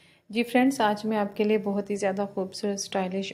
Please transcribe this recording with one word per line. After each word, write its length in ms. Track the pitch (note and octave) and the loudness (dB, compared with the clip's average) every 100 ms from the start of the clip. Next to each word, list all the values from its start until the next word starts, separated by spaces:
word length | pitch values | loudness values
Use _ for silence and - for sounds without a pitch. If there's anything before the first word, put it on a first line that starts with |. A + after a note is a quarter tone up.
| _ _ _ | _ _ _
जी 140 | G#3+ | -2
फ्रेंड्स, 360 | A#3+ B3 C4 C4+ | 2 4 4 4
आज 240 | G#3+ G#3 A3 | 2 2 0
मैं 120 | A3 | 0
आपके 260 | G3+ G3+ | 0 0
लिए 140 | G#3 G#3+ | 2 2
बहुत 300 | G3+ G3 G3+ | 2 -2 -2
ही 60 | G3+ | -2
ज़्यादा 300 | G3 F#3+ G3+ | 0 0 -4
खूबसूरत, 540 | G3+ F#3 - G#3 G3 | -4 -6 -4 -4 -4
स्टाइलिश 540 | - G3 F#3 F#3+ G3 | -4 -2 -2 -2 -6